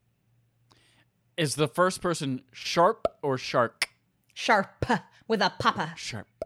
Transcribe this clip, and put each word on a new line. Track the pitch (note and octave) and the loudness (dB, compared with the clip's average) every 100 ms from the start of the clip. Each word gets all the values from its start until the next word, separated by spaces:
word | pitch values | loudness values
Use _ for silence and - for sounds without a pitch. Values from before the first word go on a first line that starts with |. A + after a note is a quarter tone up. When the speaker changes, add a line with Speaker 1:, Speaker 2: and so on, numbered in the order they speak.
| _ _ _ _ _ _ _ _ _ _ _ _ _ - | _ _ _ _ _ _ _ _ _ _ _ _ _ -4
Speaker 1:
Is | D#3 C#3 | -2 0
the | D3+ | 0
first | - F3+ - | 2 0 0
person | F3+ E3 C3+ C3 - | -2 -2 -2 -6 -8
Sharp | - - F3 F3+ A3+ - - | -14 -2 4 4 4 -4 -4
or | C#3+ B2+ | -4 -4
Shark? | - C#3 A#2 - - _ _ _ _ | -2 0 0 -2 -10 _ _ _ _
Speaker 2:
Sharp | - - G#3+ G3 - - A3 - _ - | -4 2 2 2 -4 -2 -2 -4 _ -4
with | A3 | 0
a | F#3 - | 0 0
papa. | A#3+ G#3+ D#3+ E3+ | -2 0 -4 -8
Speaker 1:
Sharp. | - G#2+ - - | -12 -12 -12 -14